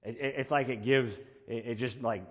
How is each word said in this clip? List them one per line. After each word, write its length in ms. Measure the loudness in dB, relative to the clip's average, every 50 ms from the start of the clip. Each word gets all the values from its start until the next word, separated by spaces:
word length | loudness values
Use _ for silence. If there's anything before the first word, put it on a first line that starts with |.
| _
It, 140 | -8 -6
it, 180 | -2 -2 -2 0 -2
it's 120 | -2 2
like 180 | 2 2 2 2
it 140 | -2 -2 2
gives, 360 | 6 6 6 6 4 -2 -8 -14 -18 -20 -20 -10
it, 180 | -8 -6 -6 -4
it 80 | -4 -4
just, 260 | -2 -2 -4 -4 -2 -2
like, 220 | -2 -2 -2 -4 -12